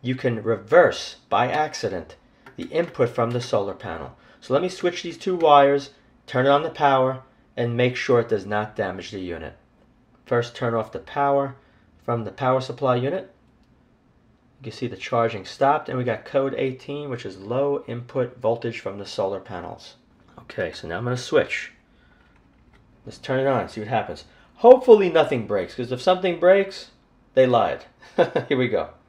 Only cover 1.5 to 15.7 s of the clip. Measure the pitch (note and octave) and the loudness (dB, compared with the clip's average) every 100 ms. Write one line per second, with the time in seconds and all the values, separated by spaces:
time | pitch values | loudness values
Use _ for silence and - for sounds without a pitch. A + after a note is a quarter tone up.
1.5 | D3+ D#3 - A2 F#2 - - _ _ - | 0 -4 -4 -6 -6 -12 -20 _ _ -20
2.5 | - B2+ D#3 E3+ - A#2+ - A#2 A#2+ A#2+ | -14 -6 -4 -4 -2 -2 0 -2 -2 -2
3.5 | A2 G2 F#2+ G2+ E2 C#2 - - - - | -2 -2 -8 -10 -10 -12 -16 -20 -20 -2
4.5 | C3+ F3+ - F3+ F3 E3+ D3 - F3+ D#3+ | 0 0 -2 -4 -4 -12 -8 -4 2 8
5.5 | C#3+ C#3 C#3+ C#3 _ _ _ - B2+ C3+ | 8 8 4 -2 _ _ _ -4 0 4
6.5 | C#3+ D#3+ D#3+ C#3+ C3+ C3 B2+ - _ _ | 2 2 0 2 4 2 -2 -12 _ _
7.5 | - A#2+ A#2+ B2 B2+ - A#2+ A2+ G#2+ F#2+ | -6 -4 0 0 0 0 0 2 -2 -2
8.5 | G#2 G#2+ - G2 F#2+ F2 G2+ F2+ E2 D#2 | -4 -4 -6 -6 -6 -12 -10 -10 -10 -12
9.5 | - _ _ _ _ _ _ - A#2+ A#2 | -18 _ _ _ _ _ _ -2 -2 -2
10.5 | - B2 A2+ A2 - - - C#3+ C#3 C#3 | -4 -4 -2 -4 -10 -10 -2 2 2 0
11.5 | B2+ _ _ _ _ - A#2+ G#2 - B2+ | -8 _ _ _ _ -6 -4 -4 -4 0
12.5 | C3 B2+ - C3+ B2 C3 F#3 - _ _ | 0 -2 -4 0 0 0 -6 -8 _ _
13.5 | _ _ _ _ _ _ _ _ _ _ | _ _ _ _ _ _ _ _ _ _
14.5 | _ A#2+ - A#2+ G#2+ - A#2+ A2+ G#2+ F#2+ | _ -16 -10 -10 -8 -4 0 0 -2 -12
15.5 | - C3+ | 0 2